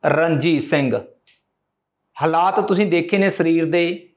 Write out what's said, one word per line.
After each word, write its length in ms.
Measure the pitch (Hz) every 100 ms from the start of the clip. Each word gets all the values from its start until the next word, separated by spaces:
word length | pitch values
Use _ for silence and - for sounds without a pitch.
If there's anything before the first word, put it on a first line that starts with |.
| 147
ਰਣਜੀਤ 580 | 143 165 156 156 156
ਸਿੰਘ। 340 | - 151 139 110 - _ _ _ _ _ _ _ _ _ _ -
ਹਾਲਾਤ 380 | 151 165 180 196
ਤੁਸੀਂ 280 | 196 185 208
ਦੇਖੇ 300 | 170 170 202
ਨੇ 120 | 196
ਸਰੀਰ 360 | 190 165 165 165
ਦੇ 400 | 170 170 175 -